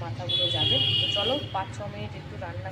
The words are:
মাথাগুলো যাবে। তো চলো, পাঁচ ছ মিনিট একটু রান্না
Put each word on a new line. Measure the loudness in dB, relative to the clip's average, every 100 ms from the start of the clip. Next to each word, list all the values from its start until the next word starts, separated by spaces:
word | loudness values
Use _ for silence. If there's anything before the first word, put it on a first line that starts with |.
মাথাগুলো | -6 -4 0 2 2 2
যাবে। | 4 4 4 4
তো | 2 2
চলো, | 2 0 0
পাঁচ | -2 -2 -4
ছ | -6
মিনিট | -4 -6 -6
একটু | -8 -8 -6
রান্না | -6 -6